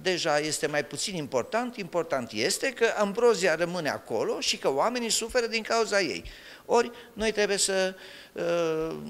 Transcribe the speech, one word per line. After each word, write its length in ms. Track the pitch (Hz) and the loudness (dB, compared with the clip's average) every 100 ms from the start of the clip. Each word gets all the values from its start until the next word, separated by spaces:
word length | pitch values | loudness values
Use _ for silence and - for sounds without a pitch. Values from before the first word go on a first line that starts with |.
deja 360 | 185 170 165 147 | 0 0 2 2
este 300 | 151 143 151 | 2 0 0
mai 180 | 151 143 | 0 -2
puțin 300 | 147 - 180 | -4 -4 -4
important. 640 | 143 127 113 220 247 226 | -2 -2 0 -2 -2 -6
Important 540 | 170 175 160 135 117 | -4 -4 0 -2 -2
este 380 | 107 143 - 269 | 0 0 0 -2
că 220 | 262 226 196 | 0 0 2
ambrozia 580 | 202 202 240 196 180 156 | 0 4 4 6 4 2
rămâne 340 | 170 180 143 | 0 0 -2
acolo 500 | 107 - 113 175 254 | -2 -2 -2 0 -2
și 180 | - 220 | -2 0
că 160 | 170 | 0
oamenii 360 | 135 202 247 233 | 2 2 0 0
suferă 380 | - 226 254 226 | -2 0 0 0
din 140 | 220 | -2
cauza 400 | 220 226 214 202 | 0 0 2 2
ei. 220 | 160 87 - - - - - | 0 -2 -8 -16 -18 -16 2
Ori, 220 | 240 240 - - | 4 4 -4 -14
noi 180 | 202 220 | -4 0
trebuie 260 | 208 202 196 | 2 2 2
să, 380 | - 190 185 190 - - - | 2 2 0 -2 -14 -18 -12
uh, 640 | - 170 170 165 160 160 156 151 | -4 -2 0 0 0 -2 -6 -10